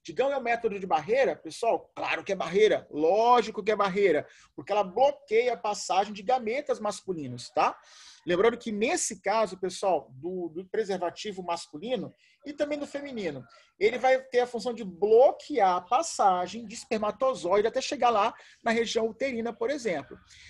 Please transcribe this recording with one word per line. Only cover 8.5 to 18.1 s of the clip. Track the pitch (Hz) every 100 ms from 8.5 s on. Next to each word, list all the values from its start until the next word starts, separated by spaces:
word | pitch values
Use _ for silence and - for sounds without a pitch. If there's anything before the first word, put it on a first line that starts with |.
| 233
que | 233
nesse | 208 233 349 - 214
caso, | 196 220 214 185
pessoal, | 185 185 196 165 -
do, | 131 160 185 170
do | 156 190
preservativo | 214 202 185 175 170 214 190
masculino | 175 170 - 151 208 247 143 - _ _ 277
e |
também | 294 294 294
do | 285
feminino, | 285 285 240 180 139 123 - _ -
ele | 202 240
vai | 254 262
ter | 262 247
a | 247
função | 233 247
de | 226
bloquear | 202 165 208 220 285 403 - 285 190 180
a |
passagem | 185 247 - - 208 180 180 214 226
de |
espermatozoide | 233 - 220 214 214 262 226 170 202 220
até | 247
chegar | 254 294
lá | 240